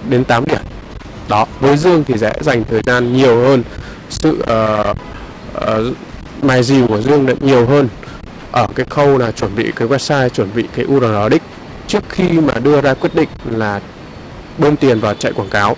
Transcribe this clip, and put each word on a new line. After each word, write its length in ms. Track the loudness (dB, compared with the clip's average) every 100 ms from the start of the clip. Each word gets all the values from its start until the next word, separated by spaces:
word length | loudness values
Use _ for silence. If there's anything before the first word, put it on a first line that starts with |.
| 0
đến 140 | 0
tám 220 | 2 0
điểm. 160 | 0 -4 -6 -16 -18 -18 -16 -16 -2
Đó, 160 | 0 0 0
với 180 | 2 4
Dương 260 | 4 2 2
thì 100 | 0
sẽ 160 | 0 0
dành 220 | 0 0 0
thời 120 | 0
gian 280 | 2 0 2
nhiều 280 | 4 4 4
hơn, 220 | 4 2 0 -12 -14 -16 -12
sự, 340 | -2 0 0
ờ, 480 | 0 0 2 0 0 -4 -8 -14 -16 -16 -12
ờ, 380 | -6 -2 0 -2 -6 -14 -16 -16 -2
mài 220 | 2 2
dìu 240 | 4 4 4
của 140 | 2
Dương 260 | 4 4 4
lại 80 | 2
nhiều 260 | 4 4
hơn 240 | 6 4 2 -2 -16 -16 -16 -16 -4
ở 160 | -2 0
cái 100 | -2 -4
khâu 280 | 2 4 4
là 140 | 2
chuẩn 240 | -2 -4
bị 160 | -2 -4
cái 120 | -2 0
website, 420 | 0 0 0 0
chuẩn 200 | 0 -2
bị 120 | -2 -4
cái 100 | -4
U 140 | 0 2
R 40 |
L 260 | 2 2 2
đích 120 | 2 0 -18 -18 -16 -4
trước 160 | -4 -2
khi 200 | -2 2
mà 240 | 2 2 2
đưa 180 | 2 4
ra 120 | 4
quyết 220 | 0 0
định 140 | 0 -2 -4 -6
là 280 | -4 -2 -4 -8 -18 -18 -18 -18 -18 -16 0
bơm 180 | 0
tiền 240 | 4 2 2
vào 140 | 0
chạy 200 | -2 -4
quảng 160 | -4 -4
cáo 260 | 0 0